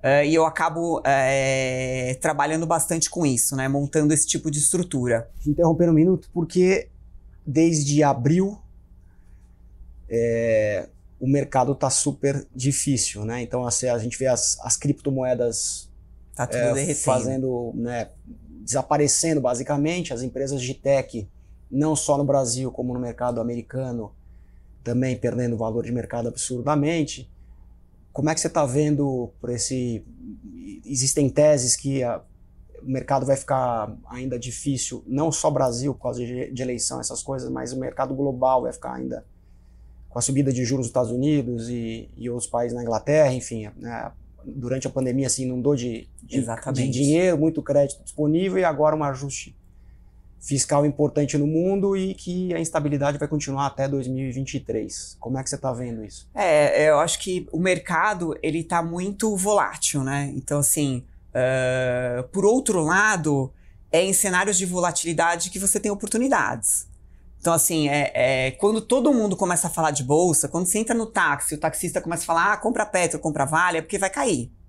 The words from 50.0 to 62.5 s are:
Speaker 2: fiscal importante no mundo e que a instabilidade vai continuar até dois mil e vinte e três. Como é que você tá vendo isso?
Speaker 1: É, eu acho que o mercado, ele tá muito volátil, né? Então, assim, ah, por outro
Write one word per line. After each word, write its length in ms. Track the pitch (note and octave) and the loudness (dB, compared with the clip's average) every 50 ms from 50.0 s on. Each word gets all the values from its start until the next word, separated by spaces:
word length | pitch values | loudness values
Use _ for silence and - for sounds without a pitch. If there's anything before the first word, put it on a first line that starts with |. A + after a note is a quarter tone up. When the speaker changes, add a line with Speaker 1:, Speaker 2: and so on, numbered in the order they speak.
| - - - - - - - - | -20 -20 -20 -20 -20 -20 -20 -18
Speaker 2:
fiscal 460 | - - C#3 C3+ - - D3+ C#3+ D3 | -6 -4 -2 -2 0 2 2 4 4
importante 520 | D3 C#3 - D3 C#3+ - D3+ D3 C3+ - | 2 2 2 0 2 2 0 0 2 2
no 80 | D3 C#3+ | 0 2
mundo 500 | D3+ D#3 D#3+ F3 F#3+ G3 G3+ F#3+ G3 G3 | 2 2 2 2 2 2 2 2 2 0
e 200 | F#3+ F#3+ F#3+ F#3 | 0 -2 -4 -4
que 380 | - - F3+ F3 F3+ F#3 F3+ F3 | -6 -8 -6 -4 -2 -2 -2 -2
a 60 | E3 | -2
instabilidade 580 | E3 E3 - D#3+ D3 D3 D3 C#3 C#3+ C#3+ D3 | -4 -2 -2 0 0 0 0 2 0 0 0
vai 100 | C#3+ D3+ | 0 -4
continuar 400 | D3 D#3 D3 - - C3+ C#3 C#3 | -2 -2 -4 -4 -4 -2 -2 -2
até 180 | C3+ - - C3+ | -2 -2 -2 -2
dois 220 | C#3 C#3+ C#3 A#2+ | -2 -2 -2 -2
mil 180 | C3 C3 C3 C3+ | -4 -4 -4 -4
e 60 | C3 | -6
vinte 240 | A#2+ C3 C3+ - - | -6 -6 -6 -6 -6
e 40 | C3 | -8
três. 560 | - - A#2 A2 G#2+ - - - - - - - | -6 -4 -4 -4 -4 -6 -10 -12 -14 -14 -16 -14
Como 180 | - A#2 B2+ | -8 -6 -6
é 60 | C3 C3 | -4 -4
que 60 | - | -6
você 80 | C#3+ | -8
tá 160 | C#3 - C3+ B2 | -4 -4 -4 -4
vendo 320 | A#2 B2+ A#2+ A#2 A2 G#2+ | -4 -6 -8 -8 -10 -10
isso? 220 | G2 - - - - - | -14 -16 -20 -20 -12 -4
Speaker 1:
É, 560 | - G3+ F3 D3+ D3+ D3 C3+ - C3 D3+ D#3 | 0 4 6 6 6 6 6 6 6 6 6
eu 100 | D3+ C#3+ | 6 6
acho 200 | D#3+ E3 - - | 4 2 -2 -4
que 280 | - F#3+ F3+ F3+ - - | -4 -4 -4 -4 -4 -4
o 80 | - D#3+ | -4 0
mercado, 720 | F3+ F#3 F3+ F3+ - - F3 D#3+ F3+ G#3+ G#3+ F3+ F3 E3 C#3 - | 2 2 2 0 0 -2 0 2 2 2 0 -2 -4 -6 -6 -4
ele 220 | - D#3 D3+ E3+ E3 | -4 -2 -2 -2 -2
tá 180 | - F3+ E3+ | 0 -2 -2
muito 540 | E3 E3+ E3+ F3+ F3+ G3+ G3+ G3+ A3+ A3 G#3 | 0 -2 -4 -4 -4 -6 -4 -2 -2 -2 0
volátil, 680 | F#3 F#3 G#3 G#3 G3 C#3+ F#2 - - - - - C#3+ C3 | 0 2 2 4 4 2 2 -2 -4 -4 -2 -2 -2 -2
né? 280 | C3+ C#3 C#3+ C#3+ C#3 C3+ | 0 -2 -2 -4 -4 -6
Então, 260 | C3+ - - D3 D3 | -8 -4 -2 0 0
assim, 440 | C#3 - - D#3+ D3 C#3 C3 A#2+ - - - - - - - | 2 0 2 2 0 0 -2 -4 -8 -12 -20 -20 -20 -6 -2
ah, 880 | B2 B2+ B2+ C3 C3 C3 B2+ B2+ B2+ B2+ B2+ B2 B2 B2+ B2 B2 B2 B2+ - | 0 0 2 2 0 0 0 0 0 0 0 0 0 -2 -2 -4 -4 -6 -4
por 140 | - G3 F#3+ | -2 2 4
outro 360 | G#3 | 6